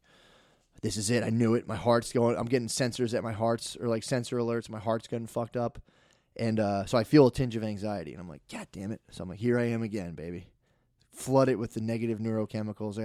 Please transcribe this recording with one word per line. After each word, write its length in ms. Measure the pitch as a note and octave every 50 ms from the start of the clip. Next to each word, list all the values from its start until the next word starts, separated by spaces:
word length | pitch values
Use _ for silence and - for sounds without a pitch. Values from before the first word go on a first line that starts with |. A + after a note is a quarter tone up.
| _ _ _ - - - - - _ _ _ _ _ _ _ - -
"This 140 | B2+ F#2
is 140 | G#2+ G2+ G2+
it. 120 | A#2+ A#2 G#2
I 80 | A2
knew 240 | A2 A#2 A#2+ A2 A2+
it. 120 | A#2+ - -
My 80 | A2
heart's 360 | F#2+ - A#2+ A#2 A#2 A2+ - -
going. 240 | B2+ A#2 A#2 A#2
I'm 100 | E2+ A#2+
getting 220 | A#2 C3 B2+ A#2 A2
sensors 460 | - - C3+ A#2+ G#2+ - B2 A2 A#2
at 80 | A2+ F#2+
my 100 | A2+ A2
heart's, 440 | G2+ A2 A#2 A#2 A2+ - - -
or, 120 | - A#2 A#2+
like, 140 | A2+ A2 -
sensor 340 | - C#3 B2 A#2+ - B2+ A#2+
alerts. 300 | A#2 A#2 A#2 A#2 - -
My 100 | A2 G#2+
heart's 260 | F#2+ A2+ A2+ A#2 -
getting 200 | - B2+ A#2 A2+
fucked 300 | A2 - B2 A#2 A2 -
up." 220 | B2 A#2+ A#2 - - - _ _ _ _ _ _ _ _ _ _
And, 220 | - A2+ A2+ A2 G#2+
uh, 240 | G#2 G2+ G2+ G2 G2
so 120 | - - A#2+
I 60 | A2
feel 220 | - - D3+ C3+ A#2+
a 40 | -
tinge 220 | - C3+ B2 A2
of 60 | A2+ A2
anxiety, 480 | A2 G#2 F#2+ G2+ G#2+ G#2 F#2+ E2 D2 B1
and 80 | F2+
I'm 80 | F2 F2
like, 140 | D2 C#2+ - -
"God 160 | - A#3 G3 - -
damn 180 | F#2 F#2+ G#2 A2+
it." 80 | - - _
So 120 | - - -
I'm 60 | F2+
like, 100 | E2+ F#2+
"Here 200 | A2+ A#2+ A#2+ A#2+
I 60 | A#2+
am 160 | A#2 A#2 A2+ A2+
again, 320 | G#2+ G#2 G#2+ F2+ F2 E2
baby." 340 | D2+ D#2 E2+ F2 F2 F2 - _ _ _ _ _ _ _ _ _ _ _ _ -
Flood 360 | - - B2+ C3 C3+ C3+ C3
it 100 | B2+ F#2+
with 160 | A#2+ A2+ -
the 60 | A2+
negative 380 | A2 A2 A2+ A2+ A#2 A#2 A2+ G#2
neurochemicals. 800 | A2 A2+ A2 A2 G#2+ G2+ - G#2+ G#2+ G#2+ G2+ - G#2+ G#2 G2 A2
I 40 | A2